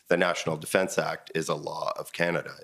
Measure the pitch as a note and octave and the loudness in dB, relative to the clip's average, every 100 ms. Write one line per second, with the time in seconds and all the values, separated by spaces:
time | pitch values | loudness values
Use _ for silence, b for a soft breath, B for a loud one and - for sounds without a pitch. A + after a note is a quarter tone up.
0 | - F2 F2+ E2 E2 D#2 E2+ G2 F#2 - | 0 4 4 2 -2 -4 2 2 2 0
1 | D#2 E2 - D#2+ D#2+ D2+ D2+ D#2 D2+ - | 0 -2 -4 -4 0 -2 -4 -6 -6 -6
2 | D2+ - E2+ E2 - - | -6 0 2 2 -2 -10